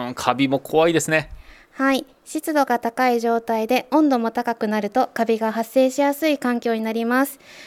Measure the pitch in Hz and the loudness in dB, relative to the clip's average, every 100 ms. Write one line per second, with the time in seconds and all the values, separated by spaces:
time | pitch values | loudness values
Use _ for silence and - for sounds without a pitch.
0 | 123 127 - 123 135 135 - 156 165 160 | -8 -4 -2 0 2 0 0 2 4 2
1 | 156 156 147 - - - _ - 269 269 | 0 -2 -2 -10 -20 -20 _ -4 0 0
2 | - _ - 311 - 302 269 240 233 233 | -4 _ -10 -8 -2 0 0 0 -2 0
3 | 254 240 233 233 233 226 220 247 - 302 | 0 2 0 -2 -2 -4 0 0 2 2
4 | 302 254 226 226 240 226 220 214 202 262 | 4 2 0 -2 -4 -2 -2 -2 0 0
5 | 262 - 226 226 220 214 220 269 262 262 | 0 -2 -2 0 -2 -2 -2 2 2 2
6 | 285 285 320 277 247 240 233 226 220 226 | 0 0 0 0 -2 -2 -2 -2 -2 -4
7 | 226 247 277 - - - | 0 0 0 -4 -20 -20